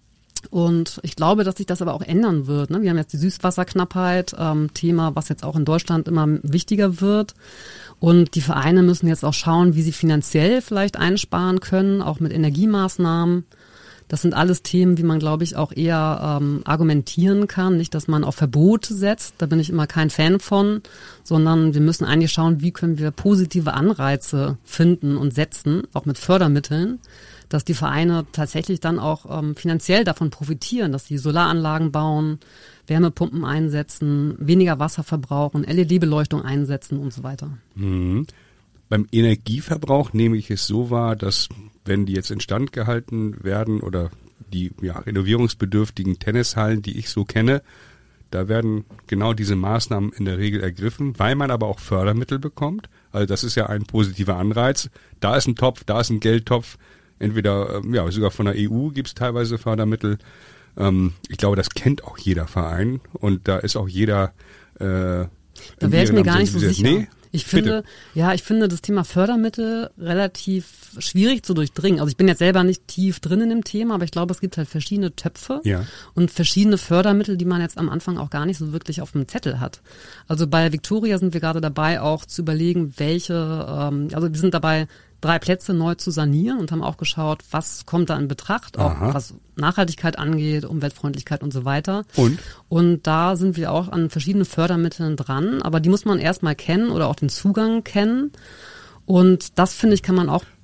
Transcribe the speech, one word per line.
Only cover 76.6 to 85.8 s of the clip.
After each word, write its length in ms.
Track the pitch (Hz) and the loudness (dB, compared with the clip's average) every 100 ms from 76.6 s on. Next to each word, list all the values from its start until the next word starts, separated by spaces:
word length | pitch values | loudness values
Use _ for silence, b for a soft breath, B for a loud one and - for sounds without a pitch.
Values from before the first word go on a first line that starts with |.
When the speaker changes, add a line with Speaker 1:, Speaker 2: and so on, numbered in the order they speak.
| 208 196 | 4 4
Speaker 1:
Fördermittel, 580 | - 175 202 202 208 180 | 2 2 4 2 2 -2
die 80 | |
man 160 | 180 175 | 0 0
jetzt 180 | 170 - | -2 -4
am 120 | 165 | -4
Anfang 280 | 170 - 175 | -2 -4 -6
auch 120 | 151 | -6
gar 160 | 143 160 | -4 -4
nicht 120 | 160 | -4
so 140 | 156 | -6
wirklich 300 | 160 - 156 | -6 -8 -8
auf 100 | - | -6
dem 160 | 143 131 | -4 -4
Zettel 320 | - 131 127 | -4 -4 -4
hat. 220 | 127 - B B B B B | -6 -10 B B B B B
Also 200 | 156 156 | -2 0
bei 240 | 165 165 | 2 2
Victoria 460 | 151 - 214 220 190 | 0 -4 -2 0 0
sind 160 | 185 | 0
wir 80 | 165 | -2
gerade 180 | 160 160 | -4 -2
dabei, 400 | 156 143 156 170 | -4 -2 0 0
auch 260 | 147 156 - | -2 -4 -6
zu 160 | - | -6
überlegen, 520 | 160 156 170 175 151 - | -2 0 0 0 -2 -4
welche, 360 | 147 175 - | -2 -2 -2
ähm, 720 | 170 160 160 - 147 143 143 147 | -4 -2 -6 -6 -4 -4 -2 -4
also 180 | 160 170 | -2 -2
wir 80 | 156 | 2
sind 140 | 185 | 0
dabei, 340 | 165 160 156 156 b b b | 2 0 0 -2 b b b
drei 180 | 160 165 | -2 0
Plätze 340 | - 185 - | 0 -2 0
neu 220 | 175 | 0